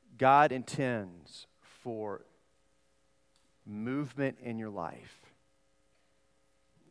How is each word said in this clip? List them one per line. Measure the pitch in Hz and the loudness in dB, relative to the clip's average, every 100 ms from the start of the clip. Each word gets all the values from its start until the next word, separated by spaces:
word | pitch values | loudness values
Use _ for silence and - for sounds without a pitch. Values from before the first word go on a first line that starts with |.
| - 113 | -18 2
God | 131 139 151 | 6 8 8
intends | 127 117 - 131 117 95 87 - - - _ | 4 -6 -2 0 -2 -4 -12 -20 -20 -20 _
for | - - 123 113 107 98 - _ _ _ _ _ _ _ _ _ _ _ _ _ | -20 -16 -10 -8 -6 -8 -14 _ _ _ _ _ _ _ _ _ _ _ _ _
movement | - 104 117 139 139 127 135 - | -14 -8 -4 -4 -4 -2 -2 -2
in | 123 113 | -8 -6
your | 110 | -6
life, | 98 82 - - - - _ _ _ _ _ _ _ _ _ _ _ _ _ _ _ - | -6 -8 -8 -18 -20 -20 _ _ _ _ _ _ _ _ _ _ _ _ _ _ _ -20